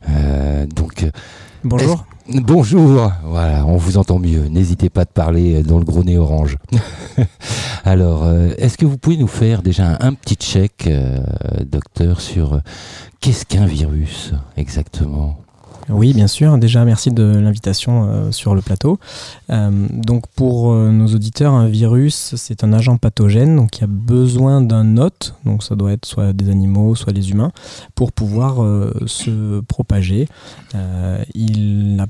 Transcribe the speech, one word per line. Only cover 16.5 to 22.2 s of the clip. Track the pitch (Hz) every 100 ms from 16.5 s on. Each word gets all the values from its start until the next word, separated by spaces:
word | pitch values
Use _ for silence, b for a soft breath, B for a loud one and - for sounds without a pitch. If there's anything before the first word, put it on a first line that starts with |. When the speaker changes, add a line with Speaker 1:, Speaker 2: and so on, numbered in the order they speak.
| 143
Speaker 2:
Déjà, | 113 117 117
merci | 110 131
de | 117
l'invitation, | 107 104 107 104 98 98 - 120 104
euh, | 104 104
sur | 104 - 98
le |
plateau. | - 95 151 196 B B B B -
Euh, | 113 104 101 101
donc, | 117 113 120 -
pour, | - 131 120 120
euh, | 113 110
nos | 110 110
auditeurs, | 110 107 - 147
un | 131 113
virus, | 107 113 123 143 -